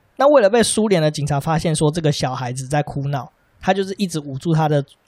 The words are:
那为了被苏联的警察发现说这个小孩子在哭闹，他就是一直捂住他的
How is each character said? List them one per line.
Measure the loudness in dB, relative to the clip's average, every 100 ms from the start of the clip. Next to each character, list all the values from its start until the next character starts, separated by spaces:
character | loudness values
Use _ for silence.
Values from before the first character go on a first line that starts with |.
| _ 2
那 | 4
为 | 6
了 | 6
被 | 4
苏 | 2 0 2
联 | 2
的 | 2
警 | 0
察 | -2 -2
发 | 0 -2
现 | 0
说 | 0 0
这 | 0
个 | 0
小 | 0 -4
孩 | -6 -8
子 | -8 -4
在 | -4
哭 | -4 -6
闹， | -6 -6 -8 _ _ _
他 | -2
就 | -2
是 | -2 -4
一 | -4
直 | -4
捂 | -8 -6
住 | 0
他 | 2 2
的 | 0 -2 _